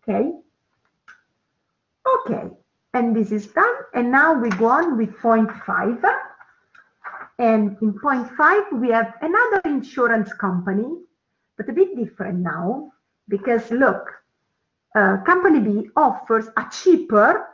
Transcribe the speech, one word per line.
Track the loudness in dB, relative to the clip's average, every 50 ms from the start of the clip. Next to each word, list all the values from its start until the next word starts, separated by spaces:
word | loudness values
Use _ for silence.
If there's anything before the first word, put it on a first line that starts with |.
| _
Okay? | -4 -2 -2 -2 -2 -4 -10 _ _ _ _ _ _ _ _ _ _ _ _ _ _ -20 _ _ _ _ _ _ _ _ _ _ _ _ _ _ _ _ _ _
Okay, | 0 0 0 0 -4 -6 -6 -6 -12 -16 _ _ _ _ _ _ _ -4
and | -2 0 0 0
this | 0 0 -2 -2
is | -6 -6 -4
done. | _ 0 0 0 0 -4 -8 -8 -4
And | -4 -2 2 2
now | 2 4 4 2
we | 2 0 -2
go | 0 0 2
on | 2 2 2 2 0 0
with | -2 -2 -4 -6 -4
point | 0 2 4 4 2 0 -2 -10 -8
five. | -6 -4 -2 -2 -2 -4 0 0 0 0 -2 -6 -12 -20 _ -20 _ _ _ _ _ _ -20 _ _ _ _ _ -18 -18 -16 -20 -20 _ 0
And | 2 2 4 2 2 0 -2 -2
in | -2 -2 -2 -2
point | -2 -2 -2 -2 -4 -8 -2
five, | 2 4 4 4 4 0 -2 -4
we | -4 0 0
have | 2 0 0 -2 -6 -8 -6
another | -2 2 2 2 2 0 -2 -2
insurance | -2 -4 -4 -6 -6 -2 -2 0 2 2 0 0 -2 -6
company, | -6 -4 -4 -2 -2 -2 -2 -2 -2 -2 -4 -8 -12 -14 _ _ _ _ _ _ _ _ _ _
but | _ -10 -6
a | 2
bit | 2 2 2 2
different | -6 -6 -8 -6 _ -8 -6 -4 -4
now, | -4 -4 -4 -4 -4 -4 -6 -6 -8 -14 _ _ _ _ _ _ _ -6
because | -6 -4 -2 0 -2 -2 -2 -4
look, | -2 2 2 2 0 -2 -8 -14 -20 -20 _ _ _ _ _ _ _ _ _ _ _ _ _ _ _
uh, | 2 2 2 2 0 2
company | 2 2 4 4 4 4 4
B | 2 0 -2 -2 -4 -2 _
offers | 2 2 2 0 -2 -4 -2 -2 -2 -2 -4 -6
a | -8 -8 -8
cheaper | -14 -2 4 4 4 4 4 0 2 4 4 4 4 2 -4 -10